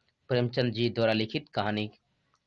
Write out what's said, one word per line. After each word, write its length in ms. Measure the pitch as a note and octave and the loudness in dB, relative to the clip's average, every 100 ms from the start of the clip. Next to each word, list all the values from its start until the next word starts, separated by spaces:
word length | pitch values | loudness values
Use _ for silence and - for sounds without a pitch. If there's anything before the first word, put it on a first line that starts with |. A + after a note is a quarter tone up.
| _ _ - | _ _ -2
प्रेमचंद 420 | B2 A#2+ B2+ B2 | 0 0 0 0
जी 160 | A2 A#2+ | 0 0
द्वारा 220 | G#2+ A2+ | 2 2
लिखित 360 | A2 A2 - - | 2 0 -4 -6
कहानी 320 | - G2+ G#2 G#2+ - _ _ _ _ | -4 -2 -2 -4 -10 _ _ _ _